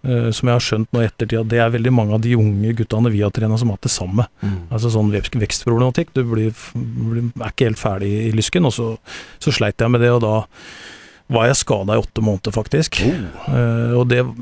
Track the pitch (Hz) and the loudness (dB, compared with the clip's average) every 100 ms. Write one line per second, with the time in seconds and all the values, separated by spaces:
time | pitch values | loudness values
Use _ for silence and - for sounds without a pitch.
0 | 135 123 117 113 127 120 - 110 110 120 | 0 0 0 0 2 2 0 -2 0 0
1 | 113 - 113 113 113 117 117 120 117 123 | 0 -2 -2 -2 0 2 2 2 2 2
2 | 104 110 117 120 107 101 110 113 110 110 | 2 0 2 2 2 2 0 0 -2 2
3 | 120 104 104 104 110 110 120 98 - - | 2 2 0 0 0 2 0 -2 -4 -2
4 | 90 98 113 _ 101 95 85 113 117 110 | -2 -2 -2 _ -4 -4 -4 -4 0 2
5 | 104 101 - 123 107 - - 117 127 127 | 2 0 -2 -2 -2 -2 0 2 2 0
6 | 170 135 120 110 110 110 - 120 120 123 | -2 -2 -2 0 -2 -4 -12 -8 -8 -4
7 | 113 117 120 120 110 - 120 107 113 95 | -4 -2 -4 -6 -10 0 0 0 -4 -2
8 | 101 104 113 110 104 175 156 110 113 110 | -2 -2 0 0 0 2 2 0 -6 -8
9 | - - - - - - 104 - 117 120 | -14 -18 -18 -6 -2 0 -2 0 2 4
10 | 120 120 113 110 104 - - - - - | 4 4 2 0 -2 -16 -20 -20 -20 -20
11 | - - _ 117 117 135 - 104 95 110 | -20 -20 _ 2 4 2 2 -2 2 0
12 | - - 110 98 - 107 107 147 160 - | 0 -2 0 0 -4 -4 -2 -2 0 0
13 | 107 170 90 - - 131 120 117 117 120 | 0 0 -6 -8 -2 0 2 0 0 2
14 | 123 123 127 117 | 2 0 0 -6